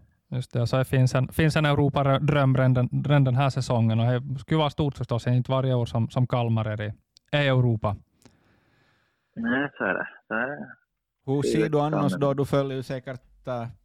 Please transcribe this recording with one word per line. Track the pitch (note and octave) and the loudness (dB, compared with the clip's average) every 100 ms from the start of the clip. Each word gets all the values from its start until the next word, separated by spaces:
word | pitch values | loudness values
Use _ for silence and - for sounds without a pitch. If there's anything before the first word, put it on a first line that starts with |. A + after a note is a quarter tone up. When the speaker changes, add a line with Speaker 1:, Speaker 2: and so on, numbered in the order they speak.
| _ _ _ | _ _ _
Speaker 1:
just | C3 - | -8 -6
det. | B2 A#2+ | -4 0
Så | C3 | 0
det | B2+ | 0
finns | C3 B2+ C3 | 2 2 2
en, | B2+ | -2
finns | - D#3 D#3+ | 0 2 2
en | D3 | 2
Europa-dröm | C#3+ C#3+ C#3+ C#3 C3+ D3 D3 C3+ C3 | 2 2 2 2 2 2 4 4 4
redan, | C3 B2+ B2 C#3 C3+ | 4 4 0 -2 2
redan | C#3+ | 4
den | C3 B2 | 4 2
här | C#3 | 0
säsongen | C3+ A#2+ B2 A2+ A2+ | 0 0 2 2 2
och | A#2+ | 2
det | B2 C#3 C3+ | 0 -4 -10
skulle | - D#3+ | -2 0
vara | D3 | 0
stort | - D3 - | 0 -2 -4
förstås, | B2+ A#2+ - | -4 -4 2
inte | B2 A#2+ | 0 2
varje | C3 C3 | 0 0
år | B2+ A#2 | 0 0
som, | A#2 A#2 | -2 -2
som | C3 B2+ | -2 0
Kalmar | B2 A#2 A2 A2 | 0 0 0 -2
är | G#2+ | -4
i, | G#2+ - _ _ _ | -8 -10 _ _ _
är | D3 | 0
i | C#3+ | 2
Europa. | B2+ B2 A2 G#2+ G2 _ _ - _ _ _ _ _ _ _ _ _ _ - | 2 2 0 -2 -6 _ _ -20 _ _ _ _ _ _ _ _ _ _ -8
Speaker 2:
Nej, | A#2 B2+ C#3+ - | -4 -2 -4 -4
så | |
är | G#2+ | -2
det. | F2+ - - _ | -2 -6 -14 _
Så | |
är | A2 B2+ | -6 -4
det. | D3 C#3+ - _ _ _ _ - | -8 -14 -20 _ _ _ _ -4
Speaker 3:
Hur | C#3+ | -2
Speaker 2:
Det | B2+ | 0
är | |
Speaker 3:
ser | A#2+ D#3 | 0 0
du | D3 | 0
Speaker 2:
ju | |
Speaker 3:
annars | D3 - | 0 0
då? | - | -2
Speaker 2:
spännande. | E3 C#3+ C#3 | 0 -2 0
Speaker 3:
Du | C3+ | 0
följer | C#3+ C#3 C3 | 0 0 -6
ju | |
säkert, | B2 C3 C#3 B2+ - _ C3+ | -8 -10 -10 -14 -18 _ -10
äh, | B2 A#2 - | -8 -8 -14